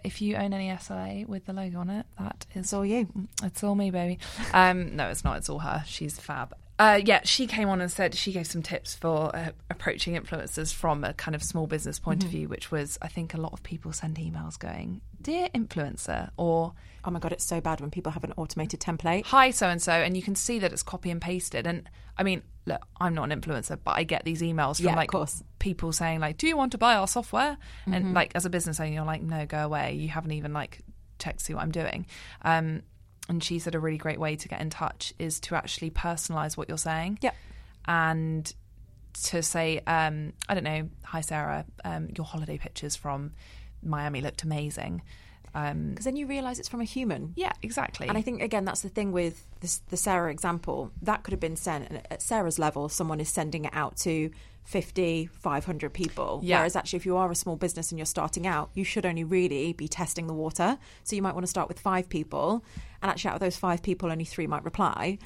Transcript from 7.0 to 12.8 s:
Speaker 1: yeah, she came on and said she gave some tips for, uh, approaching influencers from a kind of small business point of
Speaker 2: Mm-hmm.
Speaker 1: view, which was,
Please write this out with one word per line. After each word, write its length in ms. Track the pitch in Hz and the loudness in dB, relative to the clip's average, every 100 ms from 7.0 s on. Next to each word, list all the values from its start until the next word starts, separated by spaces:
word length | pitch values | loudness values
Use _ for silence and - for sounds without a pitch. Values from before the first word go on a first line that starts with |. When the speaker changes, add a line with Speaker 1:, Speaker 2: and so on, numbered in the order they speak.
Speaker 1:
yeah, 160 | 208 196 | 10 8
she 240 | - - 254 | 8 4 2
came 220 | 220 208 | 2 4
on 120 | 190 | 4
and 80 | 180 | 2
said 280 | - 185 - | 2 2 2
she 160 | - | -2
gave 160 | 185 160 | -2 -2
some 120 | 170 | -4
tips 360 | 156 175 - - | -2 -4 -6 -2
for, 340 | 165 156 156 - | 2 2 2 0
uh, 140 | 160 - - | -6 -8 -8
approaching 460 | - - - - 170 | -2 -2 0 0 -2
influencers 540 | - 160 - - 156 | -2 -6 -4 -4 -2
from 300 | - 165 147 | 0 2 2
a 80 | 143 | 0
kind 220 | - - 151 | -4 -4 -2
of 60 | |
small 260 | - 170 156 | -2 -2 0
business 320 | 156 143 143 | -2 -2 -4
point 240 | - 180 | 0 2
of 60 | 185 | 2
Speaker 2:
Mm-hmm. 60 | 160 | -2
Speaker 1:
view, 100 | 151 | -4
which 240 | - - | -6 -2
was, 260 | 156 | -2